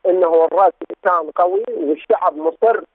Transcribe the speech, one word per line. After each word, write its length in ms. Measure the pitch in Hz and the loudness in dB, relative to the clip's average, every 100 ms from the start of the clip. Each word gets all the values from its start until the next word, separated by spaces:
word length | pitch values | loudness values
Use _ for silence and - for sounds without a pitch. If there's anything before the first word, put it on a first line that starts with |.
| 185 | -2
انه 400 | 185 175 165 165 | 2 2 2 2
الرد 280 | 175 190 - - - | 2 2 0 -10 -6
كان 280 | 190 175 156 - | -2 -2 -2 -2
قوي، 280 | 180 190 480 466 | 0 0 -4 -6
والشعب 600 | 147 156 - 220 180 147 | -4 -4 -2 0 0 -2
مصر 440 | 160 165 220 226 - | -4 0 0 0 -4